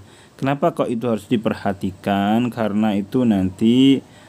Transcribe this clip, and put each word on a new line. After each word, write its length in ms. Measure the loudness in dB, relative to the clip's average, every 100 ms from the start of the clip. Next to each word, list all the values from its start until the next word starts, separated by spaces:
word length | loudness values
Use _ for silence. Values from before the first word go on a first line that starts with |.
| -16 -20 -20 -8
Kenapa 320 | -6 -2 -2
kok 240 | -2 -4
itu 160 | -4 -4
harus 160 | -4 -2
diperhatikan? 1300 | -2 0 -2 -4 -4 -6 -6 -2 0 2 0 0
Karena 400 | -2 -2 0 0
itu 320 | 0 -2 0 2
nanti, 720 | 2 0 0 2 4 4 4 -2 -18